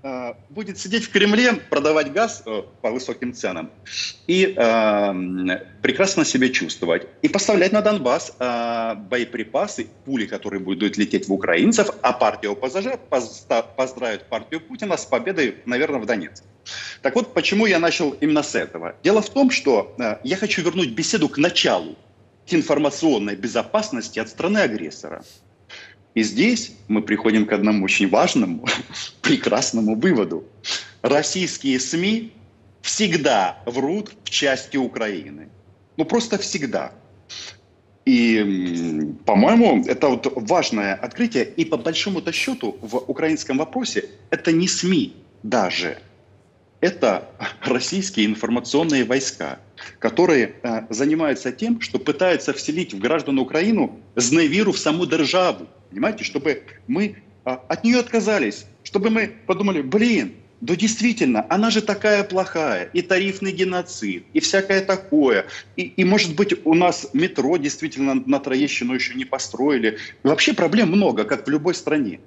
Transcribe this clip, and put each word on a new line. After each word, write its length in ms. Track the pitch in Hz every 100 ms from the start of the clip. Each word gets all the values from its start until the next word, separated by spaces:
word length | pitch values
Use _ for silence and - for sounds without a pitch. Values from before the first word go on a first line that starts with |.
э, 300 | 135 127 120 - _
будет 280 | 151 196 190
сидеть 240 | 185 226
в 80 | 226
Кремле, 420 | 202 208 214 247 214 -
продавать 420 | 147 147 156 143
газ, 280 | 147 226 - 113
э, 180 | 107 - _
по 80 | 113
высоким 440 | 123 - 113 123
ценам 360 | - 101 85 82 - - - - - -
и, 260 | 185 190 185
э, 40 |
м, 920 | 117 113 107 104 101 92 90 92 92 92 - -
прекрасно 440 | - - 190 - 151
себя 240 | 131 127
чувствовать. 580 | - 85 - 85 85 - -
И 60 | 147
поставлять 440 | - - 202 185
на 80 | 214
Донбасс, 520 | 208 208 123 151 - -
э, 560 | 123 120 117 117 113 107 98
боеприпасы, 760 | 123 117 117 107 143 208 - 113 - -
пули, 200 | 131 101
которые 340 | 101 104 98
будут 360 | 90 90 101 -
лететь 300 | 101 101 -
в 60 |
украинцев, 560 | 95 - 85 175 226 202 -
а 120 | 123
партия 360 | 123 110 - -
О 60 | 101
П 140 | 131
З 120 | 185
Ж 160 | 226 262 -
позда-, 520 | 135 113 - - 117 - -
поздравит 460 | 131 127 120 101 -
партию 320 | 110 110 160
Путина 340 | 160 247 208 160
с 100 | -
победой, 500 | 120 127 170 127 - 120
наверное, 340 | 123 156 139
в 60 | 107
Донецке. 400 | 113 78 - - _ - - - -
Так 140 | 269 233
вот, 180 | 226
почему 320 | - 220 202 220
я 120 | 175
начал 360 | 165 - 156 127
именно 200 | 147 151
с 140 | - 113
этого? 380 | 78 82 85 -
Дело 180 | 165 214
в 80 | 202
том, 220 | 269 262
что, 420 | - 143 113 95 -
э, 180 | 117 107
я 140 | 127 190
хочу 240 | 151 -
вернуть 300 | 165 170 151
беседу 360 | 110 156 220 151
к 80 | -
началу, 580 | 170 - 147 95 80 76 _ _ _ _ -
к 60 |
информационной 840 | 170 139 143 147 - 160 117 101 98
безопасности 840 | 113 113 107 214 214 120 110 -
от 100 | -
страны-агрессора. 920 | - 165 214 156 104 78 - 76 - - - _ _ _ - - _ _ 113
И 60 |
здесь 480 | 107 101 208 247 - - -
мы 140 | 107
приходим 440 | 104 107 110 107 104
к 80 |
одному 320 | 107 107 104 95
очень 240 | - 95
важному, 560 | 101 175 143 95 82 - - -
<laughs> 280 | - - -
прекрасному 760 | - - - 110 - 113 107 110
выводу. 480 | 180 135 90 82 - - - - - -
Российские 760 | 123 143 151 185 170 - 135 127
сми 520 | 127 160 196 226 226 - - _ _ _
всегда 760 | - - 208 156 143 110 92 - -
врут 460 | 123 135 202 208 -
в 60 | -
части 480 | - 143 131 - 139
Украины. 680 | 120 - 107 92 71 73 78 - - _ _ -
Ну, 80 | 156
просто 320 | 240 226 202
всегда. 540 | - 185 135 101 65 - _ - _ - - - _ _ _ _ -
И, 320 | 123 117 110
м, 760 | 101 95 90 85 85 78 76 - -
по-моему, 580 | 101 139 233 226 117 -
это 240 | 123 147
вот 180 | 120 135 123
важное 600 | 107 180 139 110 101 98
открытие. 500 | 120 - 233 127 - -
И 80 | 160
по 120 | 151
большому-то 540 | 165 160 202 175 170
счёту 440 | 165 - 254 113 95
в 160 | 107 120 -
украинском 500 | - 160 156 - 135
вопросе 480 | 156 247 240 208 - - -
это 200 | - -
не 160 | 165 185
сми 460 | - 175 180 104 - - _
даже. 540 | 107 120 92 - 85 - - _ _ _ _ _ _ _
Это 460 | 175 190 120 92 - - - - -
российские 600 | 123 - 190 190 - 107
информационные 800 | 107 110 120 117 143 165 139
войска, 560 | 113 135 135 - 76 64 - - - -
которые, 560 | 113 113 180 147 107 -
э, 180 | 123 113 110
занимаются 640 | 110 143 156 156 127 127
тем, 300 | - 226 233
что 180 | - 190
пытаются 540 | - 147 185 165 -
вселить 400 | - - 160 170
в 60 | 98
граждан 380 | 147 160 143 135
Украину 500 | 127 156 196 214 127 - - -
зневіру 560 | 123 160 156 180 202
в 60 | 139
саму 260 | 160 160 170
державу. 600 | 160 139 180 180 123 85 - _
Понимаете, 320 | 101 170 220
чтобы 380 | - 143 147 135 - - -
мы, 280 | 147 208 - - - 123
а, 140 | 127 -
от 160 | 165
неё 160 | 226 247
отказались, 680 | 240 226 202 208 113 - - -
чтобы 260 | - 202 208
мы 200 | 220 202 - -
подумали: 360 | 185 202 175
«Блин, 500 | 131 202 240 202 104 - - _
да 140 | 117 170
действительно, 720 | 208 - 233 - 143 110 -
она 200 | 185 226
же 120 | 226
такая 420 | 208 196 214 208
плохая, 640 | 202 185 185 165 151 95 90
и 80 | 175
тарифный 500 | 175 185 196 190 196
геноцид, 720 | 175 185 180 175 - 104 87 -
и 60 | 156
всякое 420 | - 196 190 196
такое, 640 | 190 190 - 151 135 101 - - - -
и, 60 | 175 -
и, 80 | 180
может 300 | 208 185 156
быть, 180 | 202 - 151
у 80 | 165
нас 320 | 180 170 -
метро 440 | 135 170 160 131 170
действительно 560 | 143 - 160 127 139 131 127
на 140 | 139
Троещину 540 | 139 131 143 - 123
ещё 220 | 127 - 123
не 100 | 131
построили». 720 | - - 113 139 131 110 107 - -
Вообще 300 | 131 156 -
проблем 360 | 220 165 208 190
много, 320 | 196 185 107 107
как 220 | 143 -
в 20 |
любой 240 | 147 165
стране. 460 | 170 - 151 113 80